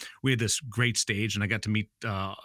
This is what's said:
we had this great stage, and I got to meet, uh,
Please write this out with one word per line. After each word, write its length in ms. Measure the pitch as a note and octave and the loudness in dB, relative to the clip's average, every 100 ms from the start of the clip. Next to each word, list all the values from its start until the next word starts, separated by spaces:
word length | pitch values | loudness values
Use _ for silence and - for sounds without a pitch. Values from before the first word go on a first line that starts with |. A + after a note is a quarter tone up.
| - - | -16 -2
we 80 | C3 | 2
had 80 | B2 | 2
this 220 | G#2+ - | 2 0
great 360 | C3 A2 B2 G#2+ | -2 0 2 2
stage, 380 | - G2+ A2 | 0 0 0
and 80 | G2+ | 0
I 60 | G2+ | 0
got 140 | G#2+ | 0
to 60 | G#2+ | 0
meet, 200 | G#2+ G#2+ _ A#2 | 0 0 _ -4
uh, 260 | G2 G2 - | -2 -4 -6